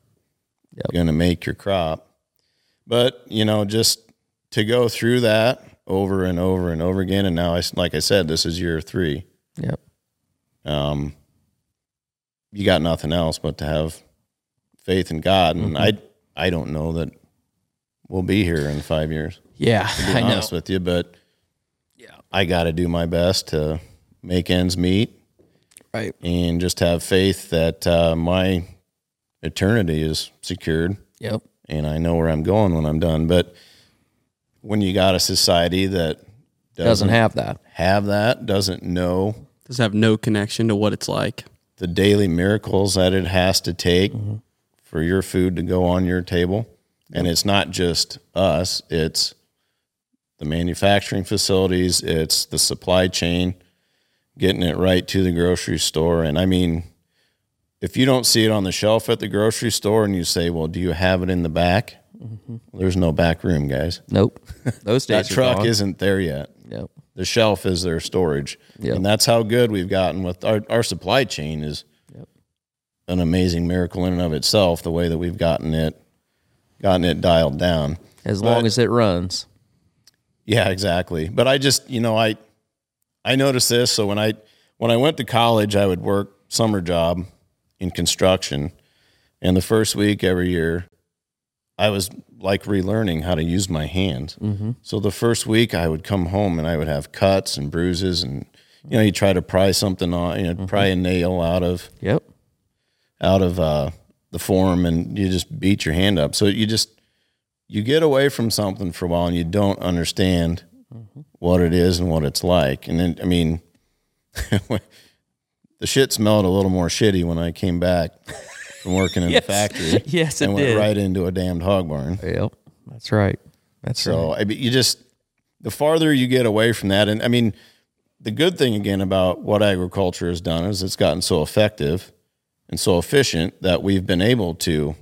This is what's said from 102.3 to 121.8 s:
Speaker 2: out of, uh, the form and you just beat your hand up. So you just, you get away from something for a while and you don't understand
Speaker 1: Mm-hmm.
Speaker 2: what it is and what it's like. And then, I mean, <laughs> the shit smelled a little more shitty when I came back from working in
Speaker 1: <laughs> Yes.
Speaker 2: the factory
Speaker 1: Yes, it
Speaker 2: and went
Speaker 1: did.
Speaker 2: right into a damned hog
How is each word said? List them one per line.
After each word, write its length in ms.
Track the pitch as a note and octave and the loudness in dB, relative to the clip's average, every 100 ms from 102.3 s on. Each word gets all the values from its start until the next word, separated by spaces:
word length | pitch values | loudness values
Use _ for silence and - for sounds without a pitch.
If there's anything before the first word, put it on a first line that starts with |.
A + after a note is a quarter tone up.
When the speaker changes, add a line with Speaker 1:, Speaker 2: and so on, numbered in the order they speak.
| _ _ _ _ _ _ _ _ - | _ _ _ _ _ _ _ _ -4
Speaker 2:
out 200 | F2+ F#2+ | 2 4
of, 160 | F#2 F2+ | 2 0
uh, 320 | D#2+ D2+ C#2+ - _ _ _ | 0 0 -2 -8 _ _ _
the 80 | F2 | -10
form 460 | - F#2+ F#2+ F2 F2 | 0 2 4 2 2
and 320 | E2 - G#2 | 0 -2 -2
you 100 | F#2+ | -2
just 300 | F#2 - - | -2 -4 -4
beat 260 | F#2+ G2+ - | 0 0 0
your 80 | |
hand 240 | D#2+ G2 F2+ | 0 2 2
up. 160 | C#2+ | 0
So 120 | - G2+ | 0 0
you 200 | G2 G#2+ | 0 -2
just, 240 | A2 - _ _ _ _ _ _ _ _ | -2 -4 _ _ _ _ _ _ _ _
you 160 | G#2 | -6
get 180 | A2 D#3 | 0 2
away 280 | D#3+ C3+ C#3 | 4 4 2
from 200 | - A2+ | 2 -2
something 420 | - G2+ G2 F#2 | 0 -2 -2 -6
for 140 | - F2+ | -4 -2
a 20 | |
while 180 | F2 F2 | 0 0
and 80 | F2 | 0
you 80 | |
don't 340 | E2 G#2 G2 G2 | 0 2 2 0
understand 840 | F2+ F2 D#2+ - F#2 F2 E2+ E2+ - _ _ | -2 -2 -2 0 2 2 0 -2 -8 _ _
Speaker 1:
Mm-hmm. 280 | A#2 G#2+ C3+ D3+ - | -20 -20 -20 -20 -6
Speaker 2:
what 200 | F2 F2+ | 2 4
it 120 | E2+ | 4
is 260 | F2 F2+ F2 | 4 2 2
and 100 | F2+ | 0
what 140 | D#2+ | 0
it's 200 | D2 - F2+ | 0 -2 0
like. 420 | F2+ C#2 C2+ - | 2 2 -2 -4
And 100 | E2 | -2
then, 180 | F2 D#2 | -2 -2
I 40 | F2+ | 0
mean, 360 | F2 D#2+ E2 _ _ _ _ _ _ _ | 2 2 -2 _ _ _ _ _ _ _
<laughs> 360 | - - G#2 - A#2 _ - _ _ _ _ _ _ _ - | -12 -4 -4 -2 -8 _ -20 _ _ _ _ _ _ _ -10
the 80 | F2 | -2
shit 240 | C3+ C3 | 2 2
smelled 320 | - G#2+ G#2+ F#2 | 2 4 4 4
a 40 | |
little 220 | F#2+ F#2+ | 2 2
more 160 | F#2 E2 | 2 0
shitty 360 | - A2 F#2+ E2+ | 2 2 2 0
when 120 | E2 | -2
I 140 | E2+ | -4
came 280 | - F#2+ F2 | -4 -2 0
back 320 | F2+ F2 D#2+ _ - - - - - - | 0 0 -2 _ -20 -18 -18 -20 -20 -12
from 100 | F#2+ | -2
working 300 | F#2 F#2 F#2 | 0 0 0
in 60 | E2+ | 0
Speaker 1:
<laughs> 20 | |
Yes. 140 | F2 - | 0 0
Speaker 2:
the 60 | |
factory 480 | G2+ G#2 - D#2+ - - | -2 -2 -2 0 0 0
Speaker 1:
Yes, 360 | E3 D#3+ - | -2 0 0
it 40 | - | -2
Speaker 2:
and 80 | |
went 140 | - C#3 | 0 2
Speaker 1:
did. 100 | G#2+ | 2
Speaker 2:
right 200 | G#2+ G#2 | 2 0
into 280 | G2 F#2 F2+ | 0 0 -2
a 60 | |
damned 320 | F#2 F2+ F2 | -2 -2 -2
hog 240 | F2+ G2 | 0 0